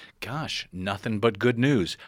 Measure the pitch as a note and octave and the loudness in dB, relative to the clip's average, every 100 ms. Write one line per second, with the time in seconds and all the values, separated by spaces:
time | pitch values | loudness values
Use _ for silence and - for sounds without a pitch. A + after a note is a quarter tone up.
0 | - _ G#2+ D3 D3 - - F2+ F#2+ G2 | -20 _ -10 -8 -6 -8 -8 -6 -4 -4
1 | A#2+ G#2+ A#2 G2+ A#2 A#2 C3+ B2+ E2 - | -4 2 0 4 2 4 4 4 2 -4